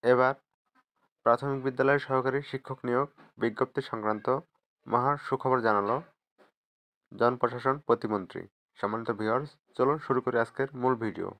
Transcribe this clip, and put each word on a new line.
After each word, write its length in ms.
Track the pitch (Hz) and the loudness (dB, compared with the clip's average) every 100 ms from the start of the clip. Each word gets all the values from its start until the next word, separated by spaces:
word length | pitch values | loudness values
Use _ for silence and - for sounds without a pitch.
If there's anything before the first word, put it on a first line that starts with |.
এবার 300 | 117 123 127 139 _ _ _ _ _ _ _ _ - | 4 4 4 2 _ _ _ _ _ _ _ _ 2
প্রাথমিক 320 | 117 139 139 | 2 2 -2
বিদ্যালয়ের 440 | 131 127 135 143 | -4 2 4 4
সহকারী 360 | - 131 131 135 | 2 0 0 -2
শিক্ষক 360 | 147 135 - 131 | -4 -10 -10 -10
নিয়োগ 240 | 127 123 143 _ - - | -2 -2 -2 _ -20 -4
বিজ্ঞপ্তি 420 | 117 107 131 - | -2 0 -2 -2
সংক্রান্ত 440 | 135 113 107 107 107 135 - _ _ _ - | -8 -6 -2 -2 0 -2 -4 _ _ _ -2
মহা 260 | 120 127 143 | 0 2 -2
সুখবর 400 | - 135 135 127 | -2 -4 0 2
জানালো 360 | 113 104 101 123 170 _ _ _ _ _ _ _ _ _ _ | 2 2 0 -2 -6 _ _ _ _ _ _ _ _ _ _
জনপ্রশাসন 640 | 98 117 123 120 123 131 139 | 0 0 2 -2 0 -2 -2
প্রতিমন্ত্রী। 640 | - 117 110 104 92 - 87 _ _ _ | 2 0 2 -2 -4 -12 -14 _ _ _
সম্মানিত 320 | 104 110 113 | -4 -4 -4
ভিউয়ার্স, 380 | 107 107 117 147 _ _ | -4 0 -2 -2 _ _
চলুন 220 | - 127 151 | 0 0 0
শুরু 180 | - 127 | 0 -2
করি 160 | 127 120 | 0 0
আজকের 300 | 117 - 135 | -2 -2 -6
মূল 200 | 131 123 123 | -2 -2 0
ভিডিও। 320 | 110 92 92 - | -4 -6 -8 -10